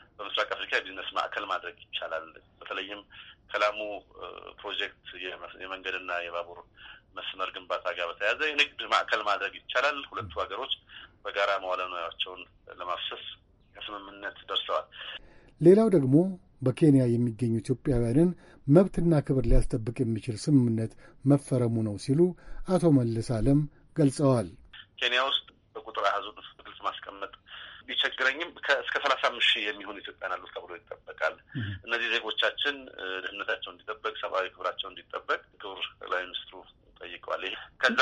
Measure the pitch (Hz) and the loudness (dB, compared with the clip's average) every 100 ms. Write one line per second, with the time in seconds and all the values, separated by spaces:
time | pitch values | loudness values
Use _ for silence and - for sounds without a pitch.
0 | - - 101 - 107 92 98 123 95 95 | -20 -14 -6 -4 -2 -4 -4 -4 -4 -10
1 | 92 92 - - 98 90 87 - - - | -6 -4 -4 -4 -6 -6 -8 -14 -12 -10
2 | 85 80 80 78 _ - - 98 98 104 | -6 -8 -10 -18 _ -18 -10 -8 -8 -12
3 | - - - - - 104 104 107 104 98 | -16 -20 -20 -20 -6 0 0 0 -6 -10
4 | - 92 90 90 92 92 101 98 98 - | -14 -16 -14 -14 -16 -14 -10 -6 -8 -10
5 | - 90 92 90 87 90 92 95 95 92 | -18 -12 -12 -12 -14 -14 -12 -10 -8 -8
6 | 92 87 85 85 87 87 - - - - | -6 -8 -6 -8 -10 -14 -20 -20 -20 -20
7 | _ 92 90 95 95 95 90 87 90 87 | _ -14 -12 -8 -8 -8 -6 -4 -4 -4
8 | 85 85 101 123 151 147 143 - 110 107 | -6 -2 -2 0 -2 0 -2 -2 0 0
9 | - 113 107 98 98 95 - 127 143 143 | 2 -2 0 -2 -2 -8 -6 0 0 -2
10 | 139 98 92 101 92 101 131 - _ - | -8 -10 -8 -6 -6 -6 -6 -8 _ -20
11 | - _ 104 101 101 98 92 92 92 87 | -20 _ -8 0 0 0 -2 -4 -4 -6
12 | 82 - 92 92 87 _ - 87 90 87 | -8 -6 -10 -10 -16 _ -20 -12 -8 -6
13 | - 113 - - _ _ _ 104 - 101 | -6 -10 -14 -18 _ _ _ -16 -12 -12
14 | 98 101 101 - - 95 - 82 - - | -14 -12 -12 -12 -6 -6 -2 -4 -4 -14
15 | - - - - - - 160 202 226 175 | -16 -16 -18 -20 -18 4 8 8 8 4
16 | 131 143 190 185 _ - 123 - 160 139 | 6 4 4 -2 _ -4 -2 4 6 8
17 | 123 117 120 110 120 113 - 127 - 120 | 6 2 0 0 0 0 -2 -2 0 2
18 | 117 127 175 175 - - - 156 190 - | 4 4 4 2 -12 -6 6 8 6 4
19 | 170 156 - 135 117 - - 127 110 113 | 4 4 4 2 6 8 6 2 -2 -2
20 | 113 110 - 107 - 143 120 113 110 - | 0 -2 -4 -4 4 6 6 2 -2 -6
21 | - - 127 143 - 131 120 113 110 101 | -20 -4 4 4 4 0 2 2 0 -2
22 | - 143 180 170 - - - 185 175 139 | 0 4 4 2 -10 -8 0 4 6 6
23 | 120 113 110 113 123 143 151 - _ - | 4 0 0 2 4 4 2 -6 _ 2
24 | 143 - 139 123 90 - - - - - | 2 4 4 4 2 -6 -20 -20 -18 -4
25 | 123 123 135 - - - _ 110 110 110 | 0 2 2 0 -6 -20 _ -16 -10 -2
26 | 101 101 98 104 - - - - 101 - | 0 0 -4 -12 -18 -20 -20 -10 -8 -8
27 | - 98 98 - _ - - - - 123 | -10 -12 -12 -14 _ -18 -18 -18 -10 -2
28 | 135 - 131 139 170 - - 135 120 139 | -2 0 0 0 -6 -6 0 0 0 -2
29 | 139 131 135 120 - 117 104 101 98 101 | 0 2 0 2 2 2 0 -6 -8 -12
30 | 95 - 95 90 90 - 87 87 - - | -14 -10 -8 -8 -10 -14 -14 -14 -14 -18
31 | - - 76 - - 139 101 98 117 117 | -14 -4 -4 -4 -12 -8 -6 -8 -4 -2
32 | 117 113 110 - 107 - 139 139 131 - | 0 -2 -2 -2 0 0 -4 -4 -8 -12
33 | 92 95 92 101 98 104 95 90 - 107 | -8 -6 -8 -8 -6 -6 -8 -14 -12 -8
34 | 110 - 101 92 92 - 90 87 98 90 | -8 -6 -4 -2 -4 -4 -6 -6 -10 -12
35 | - - - 156 - - 104 92 85 - | -12 -10 -4 -6 -6 -16 -14 -8 -10 -10
36 | 95 90 90 87 - 92 85 _ _ - | -6 -4 -4 -8 -10 -18 -20 _ _ -20
37 | 87 87 - 80 92 - - - 127 123 | -16 -14 -8 -6 -6 -8 -14 -2 0 2